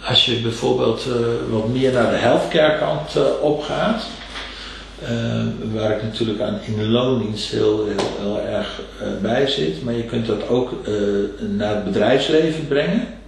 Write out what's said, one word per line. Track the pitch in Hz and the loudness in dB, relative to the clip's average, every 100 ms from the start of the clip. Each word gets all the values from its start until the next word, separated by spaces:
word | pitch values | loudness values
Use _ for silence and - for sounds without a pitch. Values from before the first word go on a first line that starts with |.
| - | 0
als | 123 - | 2 4
je | 113 | 0
bijvoorbeeld, | 117 110 151 127 117 113 131 | -2 -2 0 2 2 0 -2
eh, | 120 117 117 - | 0 0 0 0
wat | 110 113 | 0 0
meer | 127 131 | 2 2
naar | 123 110 | 4 4
de | 101 | 4
healthcare | 117 151 - 165 156 151 | 4 4 4 4 4 4
kant, | - 151 - 151 | 0 -2 -2 0
eh, | 135 - | 2 2
opgaat, | 147 151 143 143 190 226 - - - - - - - - - - - | 2 0 -2 0 0 0 -4 -12 -12 -12 -12 -14 -14 -16 -16 -12 -6
ehm, | 117 117 113 113 110 110 | -4 -2 -2 -2 -4 -4
waar | 110 107 | -2 0
ik | 107 | 0
natuurlijk | 113 - 110 104 | -2 -2 -2 0
aan | - 104 - | -2 -2 -4
in | 107 | -2
de | 107 | 2
loondienst | 117 127 123 104 107 - | 4 4 2 0 -4 -4
heel, | 110 107 107 104 | 2 2 2 0
heel, | 98 - 101 | 0 -2 -2
heel | 101 104 | -4 -2
erg, | 104 104 101 - - - | -2 -4 -4 -8 -12 -8
eh, | 104 98 | -6 -4
bij | 101 127 139 | 0 2 2
zit, | - - - | 2 -2 -2
maar | 120 | -4
je | 117 | -4
kunt | 113 120 113 | -2 -2 -2
dat | 101 - | -2 0
ook, | 123 123 - - | 0 0 -4 -4
eh, | 104 101 101 101 - 107 101 | 0 0 0 -2 -4 -4 -2
naar | 104 104 | 0 -2
het | |
bedrijfsleven | 95 101 107 135 - 156 160 156 139 | -2 2 4 4 4 4 4 0 0
brengen | 139 165 220 - - | 0 2 0 -2 -8